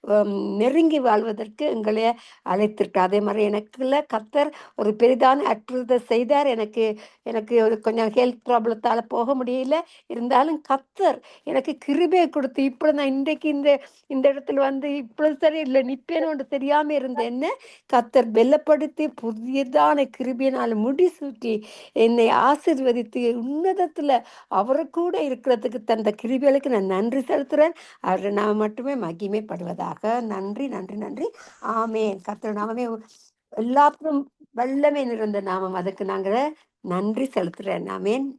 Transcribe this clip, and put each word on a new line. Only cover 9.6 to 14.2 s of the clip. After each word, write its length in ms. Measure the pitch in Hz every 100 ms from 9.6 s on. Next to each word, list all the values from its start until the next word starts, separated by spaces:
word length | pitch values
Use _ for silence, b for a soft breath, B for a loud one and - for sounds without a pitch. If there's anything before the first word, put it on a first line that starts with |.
| 262 311 339 B _
இருந்தாலும் 540 | 233 240 247 294 302
கர்த்தர் 640 | - 269 _ _ 370 - B B
எனக்கு 360 | - 269 262 294
கிருபையை 500 | - 285 349 359 339
கொடுத்து, 340 | 311 262 -
இப்ப 300 | 269 254 311
நான் 140 | 285 277
இன்றைக்கு 420 | 269 277 302 311
இந்த, 360 | 285 285 277 277 B _
இந்த 260 | 269